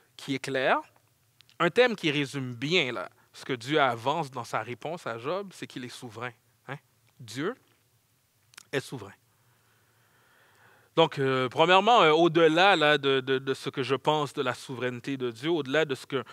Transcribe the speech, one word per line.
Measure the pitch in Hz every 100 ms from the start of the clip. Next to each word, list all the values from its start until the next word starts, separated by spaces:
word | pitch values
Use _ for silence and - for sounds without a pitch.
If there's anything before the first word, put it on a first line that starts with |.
| _ -
qui | - 135
est |
claire, | - 135 139 262 - _ _ _ _ _ _ -
un | 165
thème | 233 247 214
qui | 160
résume | 143 135 139 127
bien, | 120 147 185 131
là, | 107 87 _ _
ce | -
que | -
Dieu | 131 120 151
avance | 135 117 123 165 143
dans | 127
sa | 117 127
réponse | 107 123 147 160 131
à | 117
Job, | 131 180 202
c'est | - 131
qu'il | 139
est | 123
souverain, | - 123 110 120 117 _ _ -
hein. | 143 _ _ _ -
Dieu | 113 117 170 262 _ _ _ _ _ _ _ _ _ - -
est | 139
souverain. | - 131 101 - _ _ _ _ _ _ _ _ _ _ _ _ _ _ _ _ _
Donc, | - 160 -
euh, | 135 131 127
premièrement, | 131 165 185 208 240
euh, | 165
au-delà, | 156 170 160 160 160 196 175
là, | 151 147
de, | 139 135
de, | 131 131
de | 135
ce | 131 143
que | -
je | 123
pense | 131 - 151 139
de | 147
la | 127
souveraineté | 120 - 123 127 123 139 135
de | 123
Dieu, | 113 151
au-delà | 170 131 147 156
de |
ce | 131
que, | - 135 113